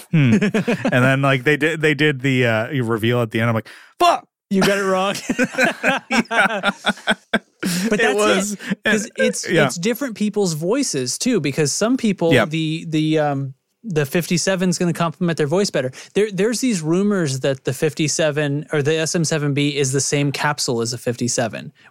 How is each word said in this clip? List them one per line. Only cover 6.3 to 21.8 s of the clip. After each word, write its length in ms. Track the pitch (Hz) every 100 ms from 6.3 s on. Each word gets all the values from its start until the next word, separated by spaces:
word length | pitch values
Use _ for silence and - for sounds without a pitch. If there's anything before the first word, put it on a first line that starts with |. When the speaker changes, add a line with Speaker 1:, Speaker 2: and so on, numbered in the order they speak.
| 226 196 220 196 - 196 202 - 214 _ - - _ 196 175 202
Speaker 2:
But 100 | 214
Speaker 1:
It 20 |
Speaker 2:
that's 140 | 220 208
Speaker 1:
was, 380 | 208 196 202
Speaker 2:
it. 60 | 202 - 196 226
'Cause 180 | 214 202
Speaker 1:
and, 60 | -
Speaker 2:
it's, 320 | 262 190 -
Speaker 1:
yeah. 160 | 160 139
Speaker 2:
it's 100 | 175
different 400 | 180 240 277 208
people's 380 | 208 208 196
voices 640 | 156 170 254 277 147 127 -
too, 220 | 254 233
because 320 | 147 135 147
some 240 | - 214 262
people, 360 | 220 185 170
Speaker 1:
Yeah. 120 | 160 110
Speaker 2:
the, 400 | 160 160 160 170
the, 320 | 156 156 156
um, 340 | 147 139 135 - _ _
the 220 | 226 156 143
fifty-seven 640 | 180 160 170 - 190 185
is 80 | 170
gonna 160 | 180
complement 440 | 156 170 - 175 160
their 100 | 147
voice 220 | 175 202
better. 220 | 165 131 - -
There, 160 | - 214
there's 280 | 185 208 226
these 200 | 262 196
rumors 600 | 156 175 202 196 156 131
that 220 | 139 131 -
the 80 |
fifty-seven 920 | 131 156 - 151 - 160 143 147 143 151
or 80 | 156
the 140 | 139 160
S 180 | 160 180
M 80 |
seven 300 | 156 160 147
B 220 | 139 143 143
is 140 | 135
the 80 | 139
same 300 | 131 147 143
capsule 480 | 131 151 143 - 120
as 100 | 113
a 40 | 120
fifty-seven, 760 | - 120 120 - 120 67 - -